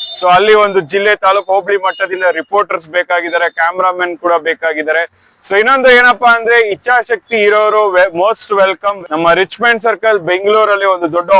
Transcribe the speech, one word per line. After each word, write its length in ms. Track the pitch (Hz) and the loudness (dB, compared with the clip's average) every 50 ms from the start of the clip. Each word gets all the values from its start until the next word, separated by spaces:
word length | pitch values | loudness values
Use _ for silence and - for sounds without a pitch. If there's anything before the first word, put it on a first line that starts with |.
| - - - - | -12 -12 -8 -2
So 140 | 185 180 180 | 0 2 4
ಅಲ್ಲಿ 200 | 180 202 214 214 | 4 4 4 4
ಒಂದು 260 | 214 208 202 190 190 | 4 4 2 0 -2
ಜಿಲ್ಲೆ, 360 | 170 139 180 196 202 214 208 | -2 -2 -2 -2 0 0 0
ತಾಲೂಕು, 380 | 202 - 190 190 202 190 185 190 | 0 0 0 0 0 0 -2 -2
ಹೋಬಳಿ 220 | 202 180 190 202 | -2 -2 -2 -4
ಮಟ್ಟದಿಂದ 460 | 196 185 185 180 - 196 180 185 185 185 175 | -2 -2 -2 -4 -4 -6 -6 -4 -2 -2 -2
ರಿಪೋರ್ಟರ್ಸ್ 560 | 160 160 160 - 196 208 202 - 185 180 160 | -2 -2 -4 -4 -2 -2 -2 -2 -4 -8 -8
ಬೇಕಾಗಿದ್ದಾರೆ, 640 | 160 156 180 175 180 180 175 170 170 165 170 170 170 | -6 -4 -4 -2 -2 -2 -4 -2 -2 -2 -2 -2 -2
ಕ್ಯಾಮರಾಮನ್ 680 | - 170 165 170 180 185 180 185 180 180 180 175 175 156 | -2 -2 -2 -2 -2 -2 -2 -2 -2 -2 -4 -6 -6 -4
ಕೂಡ 140 | - 170 170 | -2 -2 -2
ಬೇಕಾಗಿದ್ದಾರೆ. 720 | 165 151 165 160 - 165 165 156 156 151 151 156 165 170 160 _ _ _ _ _ _ - - | 0 -2 -4 -6 -4 -4 -6 -4 -4 -4 -2 -2 -2 -2 -6 _ _ _ _ _ _ -8 -2
So 100 | 190 202 | 0 0
ಇನ್ನೊಂದು 320 | 220 247 269 269 254 262 | 2 2 2 2 4 4
ಏನಪ್ಪಾ 440 | 247 247 247 247 240 240 247 240 233 | 4 6 4 4 2 2 2 2 2
ಅಂದ್ರೆ 380 | 233 226 220 240 233 226 208 190 | 2 2 2 2 2 2 0 -4
ಇಚ್ಛಾಶಕ್ತಿ 640 | - - 240 254 240 220 - 233 - _ - 233 | -6 -2 0 0 0 0 -2 -4 -6 _ -4 -2
ಇರೋರು 600 | 220 208 208 208 214 214 214 208 214 214 202 180 180 | 0 2 2 2 2 2 2 2 2 0 2 2 2
most 640 | 180 190 165 170 185 214 220 - - - 208 196 | 2 0 0 0 0 0 -2 -4 -6 -4 0 0
welcome. 460 | 190 190 190 - - 202 202 196 170 - | 0 0 0 -2 -4 -6 -6 -6 -8 -6
ನಮ್ಮ 220 | 156 160 165 170 170 | -4 -2 0 2 2
ರಿಚ್ಮಂಡ್ 500 | 175 190 - - - 226 240 233 220 220 | 2 0 -2 -4 -2 0 0 0 0 0
ಸರ್ಕಲ್ 360 | 233 214 170 - 220 220 202 | -2 -2 -2 0 0 0 0
ಬೆಂಗಳೂರಲ್ಲಿ 640 | 160 165 180 185 202 202 214 220 214 208 202 196 196 | 0 -2 -4 -2 0 0 2 2 2 2 0 0 0
ಒಂದು 280 | 196 190 180 175 160 151 | 0 -2 -2 -2 -4 -4
ದೊಡ್ಡ 180 | 175 175 175 196 | -4 0 2 4